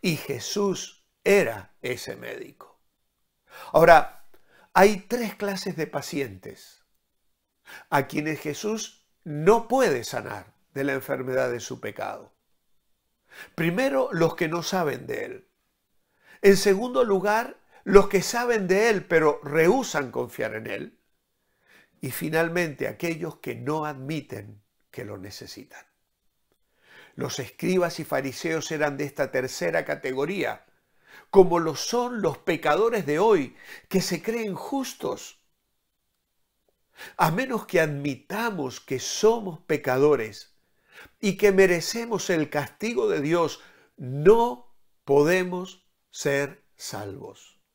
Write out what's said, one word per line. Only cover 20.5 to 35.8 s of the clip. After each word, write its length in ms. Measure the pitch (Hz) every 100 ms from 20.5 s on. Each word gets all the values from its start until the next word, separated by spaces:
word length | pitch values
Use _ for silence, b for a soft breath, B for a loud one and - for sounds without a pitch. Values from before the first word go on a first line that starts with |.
en 120 | 110 110
él. 320 | 101 - _ _ _ _ _ _ b b b b -
Y 120 | 135
finalmente, 760 | - 156 160 165 175 165 135 117
aquellos 520 | - 170 156 165 -
que 180 | - 117
no 300 | 123 156 151
admiten 760 | 135 135 160 - 107 104 104 _ _ _
que 140 | -
lo 140 | 107 104
necesitan. 680 | 98 - 104 101 - - _ _ _ _ _ _ _ _ _ b b b b -
Los 240 | 127 -
escribas 580 | 117 - - 185 170 -
y 60 |
fariseos 680 | 151 135 135 127 170 160 -
eran 260 | 156 151 139
de 80 |
esta 280 | 143 - 135
tercera 520 | 131 127 - 175 165
categoría, 800 | 156 143 131 131 147 196 113 107 _ _ _ _ B B B
como 280 | 196 170 170
lo 160 | 160
son 480 | 135 - 240 247 233
los 160 | 170 135
pecadores 640 | - 165 151 160 226 226
de 140 | 143 151
hoy, 380 | 220 185 127 B B B B
que 120 | 190
se 220 | - 170
creen 320 | - 233 220
justos. 840 | 180 - 277 254 - - - - _ _ _ _ _